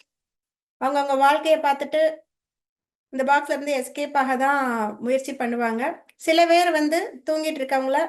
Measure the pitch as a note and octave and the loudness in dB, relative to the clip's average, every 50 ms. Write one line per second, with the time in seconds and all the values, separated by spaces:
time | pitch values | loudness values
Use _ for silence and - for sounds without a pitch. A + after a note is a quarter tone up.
0 | _ _ _ _ _ _ _ _ _ _ _ _ _ _ _ - B3+ C4+ C#4+ C#4+ | _ _ _ _ _ _ _ _ _ _ _ _ _ _ _ -6 -4 -2 0 0
1 | C#4 C#4 C4+ C4+ C#4 C#4 D4+ D#4 D#4 D#4+ D#4 D#4 D4+ C#4+ C#4 C#4 C#4+ - - D#4 | 0 0 2 4 4 4 4 4 4 2 2 2 2 0 0 0 -2 -2 0 2
2 | D#4+ D#4 D#4+ - _ _ _ _ _ _ _ _ _ _ _ _ _ _ _ _ | 2 2 0 -4 _ _ _ _ _ _ _ _ _ _ _ _ _ _ _ _
3 | _ - C4 C4 C4 C4+ C#4+ D4 D4 - D4 C4+ C#4+ D4 C#4 C4 B3+ C4 - C#4+ | _ -12 -6 -4 0 2 2 2 2 -2 -6 -4 -2 -4 -4 -4 -4 -6 -6 -8
4 | D4 C#4+ C#4+ C#4 C4 C4 B3+ A#3+ C4+ C#4 C#4+ C#4 C4 B3 A#3 A3+ G#3+ G#3+ G#3+ - | -6 -4 -2 -2 0 0 0 0 0 0 2 0 0 -2 -2 -2 -4 -6 -6 -6
5 | A3+ A#3+ C4 C4 C4 - C4+ - B3 A#3 A#3+ A#3+ A#3 A3+ A3+ A3+ C4 E4 - - | -4 -2 -2 -2 -2 -6 -8 -6 -4 -4 -2 -2 -2 -2 -2 -2 -4 -6 -6 -8
6 | _ _ _ - - D#4+ D#4+ E4+ E4+ E4 E4+ F4 F4 F4 D#4+ D4+ D4+ D4 D#4+ F4 | _ _ _ -6 0 2 4 4 4 6 6 4 4 4 2 0 0 2 0 -2
7 | G4+ A#4+ - - - - D#4 D#4 D#4 D#4 D#4 C#4 C4 C4 C4+ C4 C4 C4 C4+ D4+ | -2 -4 -10 -10 -4 -4 -4 -2 -2 -4 -4 -6 -4 -2 -2 -2 0 0 0 0
8 | E4 | -2